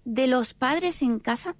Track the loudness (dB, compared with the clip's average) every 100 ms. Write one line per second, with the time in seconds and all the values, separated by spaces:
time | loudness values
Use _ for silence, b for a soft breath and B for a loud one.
0 | -4 0 2 2 0 -2 -2 0 -2 0
1 | 0 0 -2 -4 -6